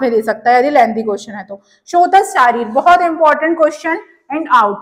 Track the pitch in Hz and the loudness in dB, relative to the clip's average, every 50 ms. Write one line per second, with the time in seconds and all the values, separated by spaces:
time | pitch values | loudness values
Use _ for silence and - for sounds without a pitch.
0 | 262 240 233 - 226 233 214 220 - 240 247 247 254 294 294 277 233 226 214 220 | -2 -2 -2 -2 -2 -2 -6 -2 0 2 2 2 2 2 2 2 2 2 0 -4
1 | 226 220 202 196 - 226 202 208 190 - 202 202 _ _ _ _ _ - - 349 | -4 -4 -6 -6 -8 -12 -16 -16 -16 -16 -18 -20 _ _ _ _ _ -2 0 0
2 | 359 349 370 392 392 - - - 254 240 233 233 233 214 214 269 269 - 349 359 | 2 4 2 2 2 0 0 0 2 2 2 0 -4 -4 -4 0 2 4 4 4
3 | 349 339 320 320 330 302 285 294 311 330 339 330 311 302 - - - 330 330 427 | 2 -2 -2 0 2 2 2 2 0 -2 0 0 0 0 0 -4 -6 -6 -6 -6
4 | 427 _ _ _ _ - 277 311 320 - - - 214 202 208 277 | -8 _ _ _ _ -10 -8 -8 -2 0 2 2 2 0 -2 -6